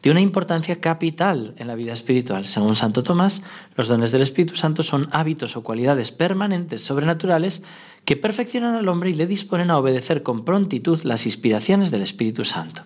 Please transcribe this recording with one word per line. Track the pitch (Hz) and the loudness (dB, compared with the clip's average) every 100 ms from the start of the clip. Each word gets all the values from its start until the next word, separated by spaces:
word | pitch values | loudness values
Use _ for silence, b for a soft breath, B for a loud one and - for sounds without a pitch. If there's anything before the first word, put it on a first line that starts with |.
de | 139 | 6
una | 165 | 6
importancia | 196 196 180 165 160 170 | 4 2 0 -2 -2 -2
capital | 165 165 165 160 190 156 107 - | 0 0 -2 0 0 0 -4 -10
en | 117 | -10
la | |
vida | 113 117 | -8 -6
espiritual. | 117 - 127 123 98 98 | -6 2 2 2 -4 -2
Según | - 107 107 | 0 2 2
Santo | 113 107 | 2 0
Tomás, | 123 175 190 196 B B B - | 2 2 2 0 B B B -4
los | 113 | 2
dones | 117 117 | 2 4
del | 131 | 2
Espíritu | 135 156 160 | 2 2 0
Santo | - 156 156 | 0 -2 -2
son | 160 139 147 | -2 -2 0
hábitos | 151 160 156 120 120 | 0 0 -2 -6 -8
o | |
cualidades | 113 113 127 139 110 | -6 0 2 2 -2
permanentes | - 175 190 202 180 170 113 | -2 0 0 0 -2 -4 -8
sobrenaturales | - 139 156 165 190 165 180 - B B B B | -4 0 0 0 2 2 0 -4 B B B B
que | - 139 | -4 -2
perfeccionan | 214 208 240 247 240 226 | 0 -2 -4 -2 -2 0
al | 196 | 0
hombre | 175 180 | 0 0
y | |
le | 156 175 | 0 -2
disponen | 196 - 180 175 | -2 -2 -2 2
a | 156 | 2
obedecer | 131 127 - 156 | 2 0 0 -2
con | - 113 | -2 -4
prontitud | 117 196 196 127 143 160 | 0 0 0 -2 0 0
las | - 113 117 | 0 -2 -2
inspiraciones | - 120 107 - 196 185 | 0 0 0 2 2 2
del | 113 | 0
Espíritu | 95 - 110 123 | -4 -2 -2 -2
Santo. | 107 87 80 80 | -4 -4 -8 -14